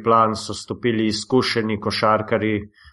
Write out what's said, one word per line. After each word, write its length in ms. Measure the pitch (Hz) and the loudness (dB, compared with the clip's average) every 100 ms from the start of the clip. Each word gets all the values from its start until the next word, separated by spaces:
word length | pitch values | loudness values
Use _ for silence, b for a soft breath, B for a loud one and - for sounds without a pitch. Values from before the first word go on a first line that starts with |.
plan 300 | 113 113 110 107 | 2 4 4 0
so 180 | - | -8
stopili 520 | 104 - 113 120 110 110 | -10 -10 -4 -2 0 0
izkušeni 720 | 104 - 127 120 120 110 104 | -2 0 0 2 0 -2 -2
košarkarji. 800 | 110 - 110 107 107 - 107 104 104 b b | -4 0 2 2 2 -2 0 -2 -6 b b